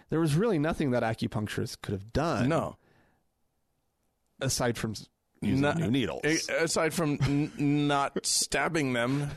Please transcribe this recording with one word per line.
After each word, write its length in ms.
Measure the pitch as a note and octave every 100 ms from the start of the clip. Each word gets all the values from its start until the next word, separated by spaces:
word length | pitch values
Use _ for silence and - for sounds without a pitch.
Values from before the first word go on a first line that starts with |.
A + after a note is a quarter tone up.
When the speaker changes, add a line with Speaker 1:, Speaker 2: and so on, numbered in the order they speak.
| -
Speaker 1:
there 100 | D3+
was 160 | E3 C#3+
really 220 | A#3 F3
nothing 320 | D3 E3+ D3+
that 100 | B2
acupuncturists 800 | A2+ A2+ A2+ G#2+ G#2+ - G#2 -
could 100 | -
have 200 | G#2 G2+
done. 360 | - D3+ B2+ B2
Speaker 2:
No. 280 | D#3+ F#2 - _ _ _ _ _ _ _ _ _ _ _ _ _ _ _ _
Speaker 1:
Aside 360 | C3 - B2+ A#2
from 140 | A2+
s-, 160 | G#2 - _ _ _
using 200 | - C3
Speaker 2:
Not 160 | C#3+ D#3
Speaker 1:
new 120 | D#3+
needles. 300 | C3+ G#2 C2+
Speaker 2:
a-, 380 | D3 D#3 - -
aside 280 | E3 G3 D#3+
from 260 | D#3 D#3 C#3+
n-, 300 | C#3 C#3+ D3+ - D3 D3 D3
not 360 | C#3+ C#3 - -
stabbing 680 | - - C#3+ D3 D#3+ C#3
them. 380 | B2 A#2+ C#3 C#3+